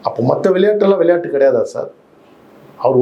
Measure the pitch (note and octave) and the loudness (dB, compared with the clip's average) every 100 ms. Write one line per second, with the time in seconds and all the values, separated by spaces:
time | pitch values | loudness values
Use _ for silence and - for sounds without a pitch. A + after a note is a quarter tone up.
0 | - - B2 D3+ F#3+ F3+ G3+ G#3 G3+ F#3+ | -6 -4 -2 0 0 2 2 2 0 2
1 | E3+ F3 E3 C#3+ C3+ A#2+ G#2 - C#3+ - | 2 0 -2 0 2 2 -2 -8 -12 -14
2 | _ _ _ _ - - - - B2+ B2+ | _ _ _ _ -20 -20 -20 -4 0 2